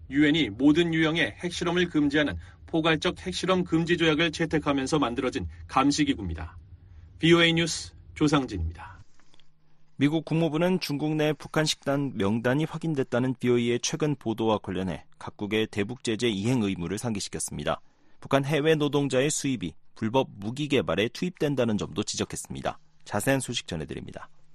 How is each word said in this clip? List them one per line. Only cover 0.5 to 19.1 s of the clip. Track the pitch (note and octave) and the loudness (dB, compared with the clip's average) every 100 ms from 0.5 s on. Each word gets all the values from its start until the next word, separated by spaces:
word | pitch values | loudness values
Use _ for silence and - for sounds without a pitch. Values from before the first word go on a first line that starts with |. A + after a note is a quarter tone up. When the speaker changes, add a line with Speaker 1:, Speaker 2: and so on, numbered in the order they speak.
| G#2+ C#3+ D#3 E3+ | 4 4 6 4
Speaker 1:
유형의 | D#3+ D#3+ E3 A#2+ - | 2 2 2 -2 -2
핵실험을 | F3 - E3+ F3 F3+ | -8 -4 -2 0 2
금지하는 | D#3 D3 D3+ D3 E2 - - - | 2 2 2 0 -2 -10 -20 -4
포괄적 | D#3+ E3 D#3+ F3+ - F#3 | 0 2 2 0 -4 -6
핵실험 | F3+ F3+ F#3 | -2 2 2
금지 | F3 D#3+ E3 D#3+ | 4 2 2 2
조약을 | E3 D3+ E3+ | 4 4 2
채택하면서 | D3+ D#3+ D#3+ D3+ C#3 C3 D#3 | 0 0 0 2 0 2 2
만들어진 | A#2+ A#2+ B2+ B2 - - - | 0 0 -2 -2 -6 -10 -2
감시기구입니다. | C3+ C#3 C#3+ C#3+ A#2 F#2 D#2+ E2 - - - - - - - | 2 4 4 2 0 -4 -8 -10 -14 -20 -20 -20 -20 -20 0
비오에이 | E3 E3+ E3+ | 4 6 6
뉴스 | E3 E3+ - - - - | 4 0 -2 -10 -18 -12
조상진입니다. | - D3+ D3 B2 F#2+ D#2+ - - - - - - - - - - - - - | 0 2 4 0 -4 -6 -6 -14 -18 -20 -20 -20 -20 -20 -20 -20 -20 -12 0
Speaker 2:
미국 | C#3 D#3+ D3+ | 2 2 0
국무부는 | D#3+ E3 D#3 F3+ F#3 | 0 0 2 2 0
중국 | - C#3+ D3+ D#3 | -2 -4 -2 0
내 | D3+ | 0
북한 | D3 - D#3 D#3 | -2 -4 -2 0
식당 | - - C#3 C#3 | -2 -2 -2 -2
명단이 | A2 G2 A2+ B2 C#3 D#3 | -2 0 0 0 0 -2
확인됐다는 | D#3+ E3 C#3+ B2+ A#2+ C3 B2+ | -4 -4 -2 0 0 0 0
비오이의 | B2 A#2+ A#2+ A#2+ | 2 2 2 0
최근 | - D#3 D3+ C#3+ | -2 -2 -2 -2
보도와 | A2+ G#2+ A2+ G#2 | -4 0 2 0
관련해 | - F2+ F#2 D2+ - - | -2 -4 -4 -6 -10 -16
각국의 | - - G#2 G#2+ A2 | -14 -8 -2 -2 -2
대북 | G#2 G2+ B2 | -2 -4 -4
제재 | - G#2+ A#2 | -4 -2 0
이행 | G2 A2 C3 | 0 0 2
의무를 | G2+ F#2+ E2+ G2 | 0 -2 -4 -4
상기시켰습니다. | B2 G2+ - - - D2+ D2 D2 - _ - - | -4 -6 -6 -8 -8 -6 -4 -4 -6 _ -20 -14
북한 | - C3+ C#3 | 0 0 2
해외 | D3+ D#3 D#3 | 0 2 2
노동자의 | C#3+ C#3+ C#3+ | 2 0 0